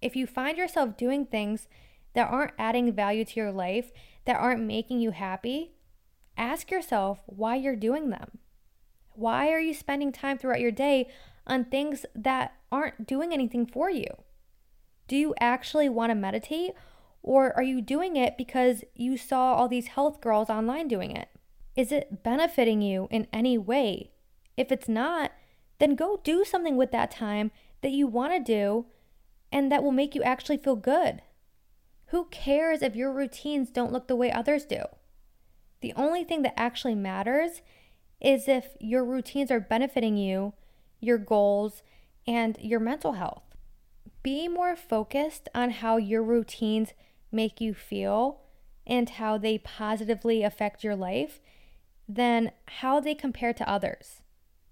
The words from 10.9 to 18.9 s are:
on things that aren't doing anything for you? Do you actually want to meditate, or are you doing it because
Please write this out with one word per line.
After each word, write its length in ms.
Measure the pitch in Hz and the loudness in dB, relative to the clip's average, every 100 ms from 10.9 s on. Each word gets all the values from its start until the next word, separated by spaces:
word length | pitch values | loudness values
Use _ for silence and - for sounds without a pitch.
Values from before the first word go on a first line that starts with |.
| 269 247 - - - - | 2 0 -8 -20 -14 -2
on 180 | 262 | -2
things 400 | 247 269 294 277 - | 0 -2 -2 -6 -10
that 380 | - 233 262 127 - - | -4 0 0 -2 -8 -6
aren't 360 | 269 302 - 220 | -2 -2 -4 -4
doing 260 | 269 339 | -2 -2
anything 320 | 302 240 240 | -2 0 0
for 240 | 233 247 349 | -2 -2 -2
you? 180 | 311 - - - - _ _ _ - _ _ - | -2 -4 -10 -20 -20 _ _ _ -20 _ _ -2
Do 80 | 269 | 0
you 180 | 302 - | 0 2
actually 480 | 240 247 - 302 285 | 2 2 0 2 2
want 220 | 226 233 | 2 2
to 40 | |
meditate, 580 | 214 196 214 - 311 359 - - - - - | 2 0 -4 -4 -4 -4 -6 -18 -20 -20 -10
or 340 | - 262 262 - | 2 4 4 2
are 60 | |
you 180 | 262 254 | 0 0
doing 360 | 214 285 370 311 | -2 -2 0 2
it 200 | 247 - | 0 0
because 480 | 254 254 254 240 - | -4 2 2 2 -4